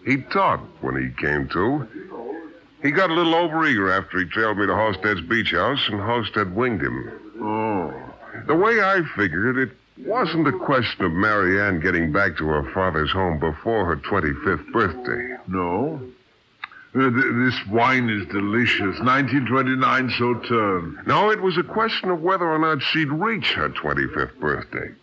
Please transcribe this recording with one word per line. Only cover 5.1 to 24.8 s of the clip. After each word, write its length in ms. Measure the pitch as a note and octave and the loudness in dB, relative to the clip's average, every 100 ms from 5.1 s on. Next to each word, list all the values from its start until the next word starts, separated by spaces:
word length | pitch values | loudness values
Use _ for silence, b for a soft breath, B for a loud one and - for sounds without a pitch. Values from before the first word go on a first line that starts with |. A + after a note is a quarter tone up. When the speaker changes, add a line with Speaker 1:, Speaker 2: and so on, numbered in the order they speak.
| G2 | -2
Speaker 1:
beach 300 | E2 A2+ G2 | 0 -2 0
house, 340 | E2+ G2+ C#3 - | 0 0 0 -2
and 100 | G#2+ | -2
Halstead 560 | G2+ A#2+ G#2 - G2 F#2+ | -2 -2 -2 -2 -2 0
winged 260 | B2+ G#2 | 0 0
him. 300 | C#2 B1+ A#1+ - - A2 | -2 -4 -8 -14 -18 -10
Speaker 2:
Oh. 520 | G#2+ A2 A2 G2+ D#2 C2+ - - B A#2 A2 | -6 -2 0 -2 -4 -8 -14 -18 B -12 0
Speaker 1:
The 80 | D#3 | 2
way 240 | G#3 A#3 | 4 4
I 220 | F#3+ F#3+ D#3 - | 4 2 0 0
figured 400 | G2+ D#2+ A2+ B2+ | 0 2 0 0
it, 120 | C3 | -2
it 380 | - _ - - | -4 _ -14 -4
wasn't 400 | A3+ F#3+ E3 D3+ | -2 0 2 2
a 60 | |
question 500 | - - C3+ A2 - | 0 2 2 0 -2
of 80 | F#2 | -2
Mary 480 | E2 G#2+ G#2 F#2 F#2+ | 2 2 4 4 4
Ann 220 | G2+ F2+ | 2 0
getting 320 | E2+ F2 E2 | 0 2 2
back 240 | D2+ G2 D#2+ | 2 0 0
to 100 | D#2 | 0
her 240 | D2+ D2 | 0 0
father's 380 | F#2+ F#2 D#2 D2+ | -2 0 0 0
home 260 | F#2+ F#2 D#2+ | 0 0 0
before 440 | D#2+ D2+ A2+ A2+ F2 | -2 -2 -2 0 0
her 120 | D2+ | -2
twenty-fifth 760 | - G2+ D#2 C#2+ G2 E2+ - | 0 0 0 -2 -2 -2 -2
birthday. 640 | A2+ G2+ E2 - A#2+ - - - | 0 0 -2 -6 -6 -6 -12 -6
Speaker 2:
No. 520 | F#2 F2 F#2 C#3+ D3+ - - _ _ _ _ B B B B2 | -4 -2 -2 -2 -6 -12 -18 _ _ _ _ B B B 2
Uh, 140 | C3 | 2
th-, 240 | A#2+ - A#2+ | 4 2 2
this 240 | B2+ A#2+ G2 | 0 0 -2
wine 400 | A2 A#2+ B2+ A#2+ | 2 4 4 2
is 160 | G#2 F#2 | -2 -2
delicious. 760 | G2+ G2+ A2 A#2 A#2 G2+ F#2 | -2 0 2 2 2 -2 0
Nineteen 440 | A#2 C3 C3+ C#3 A#2 | 2 2 2 0 2
twenty-nine 640 | C3 C3 C3 B2+ B2+ B2+ - | 2 2 2 2 2 0 0
Sauterne. 840 | A#2+ A#2 - A#2 G#2 F#2 E2 - - | 0 0 0 2 2 0 -2 -8 0
Speaker 1:
No, 260 | D3 G#3 | 4 4
it 100 | G#3 | 2
was 160 | F#3 E3+ | 2 0
a 60 | |
question 460 | - G#3 A3+ A3+ F#3+ | -2 0 0 -2 -2
of 100 | F3 | 0
whether 260 | E3 F#3+ F3 | 0 2 2
or 120 | D#3 | 2
not 220 | D#3+ D3+ | 2 2
she'd 300 | - D#3 D3+ | 0 0 0
reach 400 | D#3 G#3 A3 - - | 0 0 -2 -2 -2
her 120 | D2+ | -2
twenty-fifth 720 | - D2+ C#2 C2+ D2+ B1+ - | -2 -2 0 -2 -2 -4 -2
birthday. 500 | D2+ C#2+ - - | -2 -2 -4 -10